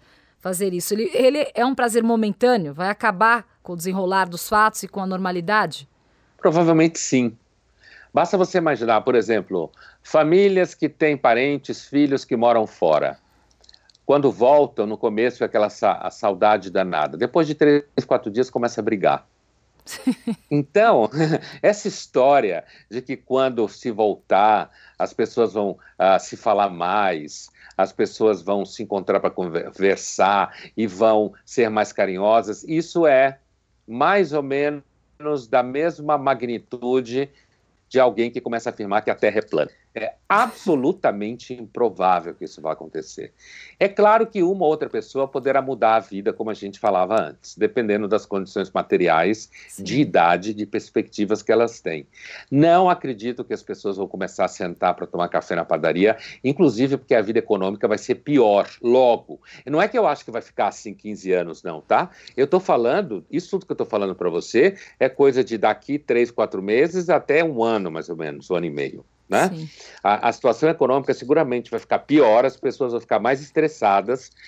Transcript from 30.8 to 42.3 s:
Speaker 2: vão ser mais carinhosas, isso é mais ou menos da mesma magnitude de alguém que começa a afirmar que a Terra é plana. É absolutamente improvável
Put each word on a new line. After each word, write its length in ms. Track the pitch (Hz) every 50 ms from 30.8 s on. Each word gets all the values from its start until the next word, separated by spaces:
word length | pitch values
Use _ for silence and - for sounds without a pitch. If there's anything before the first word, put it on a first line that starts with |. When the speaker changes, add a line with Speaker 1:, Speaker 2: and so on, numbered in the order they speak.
| 113 104
Speaker 2:
vão 460 | 90 92 113 113 110 107 107 95 - - _
ser 240 | - - - 117 110
mais 240 | 110 107 104 - -
carinhosas, 680 | - 101 95 92 92 98 104 110 117 110 107 104 - - -
isso 380 | 160 160 160 - - 175 170
é 320 | 151 135 131 135 135 135 - _ _ _ _ _ _ _ _ _ -
mais 460 | 113 123 143 170 196 202 185 143 143
ou 80 | 151
menos 1080 | 139 135 135 139 147 147 147 143 - _ _ _ _ _ _ _ 147 151 151 139 120 110
da 140 | 120 127 123
mesma 540 | 127 131 143 160 170 160 - 147 151 151 139
magnitude 1120 | 135 143 135 113 123 120 117 104 - _ - 120 120 123 127 131 127 113 120 131 139 139 _ _ _ _ _ _ _ _ _ _ _ _
de 100 | - 127
alguém 300 | 127 123 104 113 117 120
que 100 | 120 127
começa 280 | - 123 117 113 - 123
a 40 | 113
afirmar 280 | - 107 98 101 107 104
que 60 | -
a 40 | 101
Terra 240 | - - 107 98 110
é 20 |
plana. 300 | - - - 78 73 - - _ _ _ _
É 180 | 117 107 - - _ _ _
absolutamente 1300 | 190 208 247 233 - - - 190 160 135 123 147 - - - 135 101 101 104 107 120 120 - - 127
improvável 800 | 120 113 107 _ - 120 113 92 - 92 92 92 87 82 85